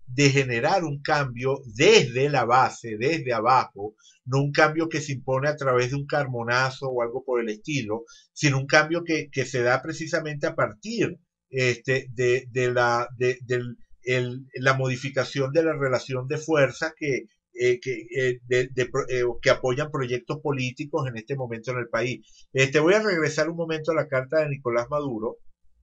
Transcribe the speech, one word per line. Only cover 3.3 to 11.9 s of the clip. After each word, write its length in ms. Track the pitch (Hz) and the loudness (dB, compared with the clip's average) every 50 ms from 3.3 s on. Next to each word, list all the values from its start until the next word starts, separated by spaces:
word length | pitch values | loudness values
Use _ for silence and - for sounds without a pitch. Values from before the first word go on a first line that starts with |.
abajo, 640 | 120 113 110 120 131 123 107 - - 98 101 107 - _ _ - _ _ _ | -2 0 2 4 4 4 2 0 -6 -10 -10 -10 -12 _ _ -20 _ _ _
no 160 | 123 131 135 | -2 0 0
un 100 | 143 143 | 0 2
cambio 380 | 143 160 156 151 151 160 165 160 | 4 4 4 4 4 0 -2 -2
que 120 | 156 147 | -2 -4
se 120 | 143 143 135 | -4 -4 -6
impone 340 | 127 - - 131 131 139 | -6 -4 -2 -2 0 0
a 80 | 151 147 | -2 -2
través 360 | 143 139 131 127 123 127 123 | -2 0 0 2 2 2 0
de 40 | 139 | -2
un 100 | 143 143 | -4 -4
carmonazo 840 | 143 156 147 139 131 123 117 113 117 120 127 131 135 131 - 139 | -2 -2 -2 -2 -2 -4 -4 -2 0 0 0 0 0 -2 -6 -6
o 140 | 131 127 120 | -4 -2 -2
algo 220 | 117 117 120 131 - | -2 -2 -4 -6 -4
por 180 | - 123 120 | -2 -2 -2
el 80 | 113 110 | -2 -2
estilo, 540 | 107 107 - - 151 135 113 104 107 117 - - - - _ _ _ | -4 -6 -6 -4 -4 -4 -2 -4 -4 -6 -6 -10 -20 -20 _ _ _
sino 240 | - 147 147 131 | 0 2 2 2
un 100 | 135 135 | 2 2
cambio 360 | 143 160 151 151 156 165 170 170 | 4 4 4 4 4 0 -4 -2
que, 260 | 165 160 151 - - | -2 -2 -4 -4 -4
que 140 | - 135 127 | -4 -4 -4
se 160 | - - 127 | -2 -2 0
da 200 | 120 120 127 131 | 2 2 2 0
precisamente 640 | - 160 156 - 160 143 165 160 151 151 151 143 170 | -2 -6 -8 -8 -6 -4 -4 -4 -4 -4 -6 -4 -4
a 80 | 160 - | -2 -2
partir, 640 | - 131 107 101 - - 214 233 226 151 117 90 - _ _ _ _ _ _ | -2 -2 -2 -4 -8 -10 -6 -2 -2 -2 -2 -4 -8 _ _ _ _ _ _
este, 580 | - 131 127 123 117 - - - | -2 0 0 0 0 0 -2 -2